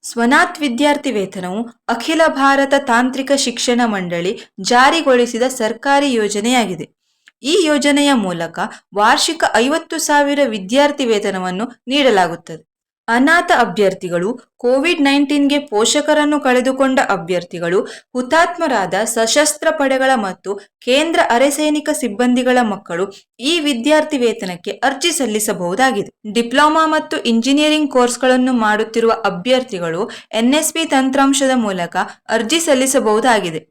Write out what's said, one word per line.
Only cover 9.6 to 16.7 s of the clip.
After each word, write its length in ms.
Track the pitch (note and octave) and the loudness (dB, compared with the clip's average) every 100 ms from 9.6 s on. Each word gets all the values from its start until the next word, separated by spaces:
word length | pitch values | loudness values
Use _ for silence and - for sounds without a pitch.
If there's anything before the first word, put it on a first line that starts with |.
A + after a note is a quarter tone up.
ಐವತ್ತು 340 | B3 D#4 D#4+ E4 D#4 | 0 -2 -4 -8 0
ಸಾವಿರ 320 | D4 C#4+ C#4+ C#4 | 2 2 2 0
ವಿದ್ಯಾರ್ಥಿ 520 | G#3+ F#3 B3+ D4 D4 B3+ | -2 -2 2 2 2 0
ವೇತನವನ್ನು 540 | G#3+ G3+ F#3+ F#3 F3+ A3+ - - | 0 0 -4 -4 -6 -8 -10 -4
ನೀಡಲಾಗುತ್ತದೆ. 680 | C#4 C4 G#3 F3 E3+ - D#3+ _ _ _ _ - | 0 2 4 2 -2 -12 -18 _ _ _ _ -2
ಅನಾಥ 420 | A#3 C4+ E4+ F4 D#4+ | 0 4 2 2 2
ಅಭ್ಯರ್ಥಿಗಳು, 640 | A#3 F3 G3 F#3+ F3+ E3+ F3+ B3 _ _ | 2 2 0 0 -6 -4 -4 -6 _ _
ಕೋವಿಡ್ 400 | A#3+ C4 D#4 E4+ C#4 | 0 2 2 2 2
ನೈನ್ಟೀನ್ಗೆ 520 | C#4+ C#4+ D4 C#4+ C#4+ C#4+ | 2 2 2 2 0 0
ಪೋಷಕರನ್ನು 680 | G#3 A#3 D4 D4 D4+ D4 D4 C#4 | 0 0 0 0 2 2 0 2
ಕಳೆದುಕೊಂಡ 520 | B3 B3+ | 0 0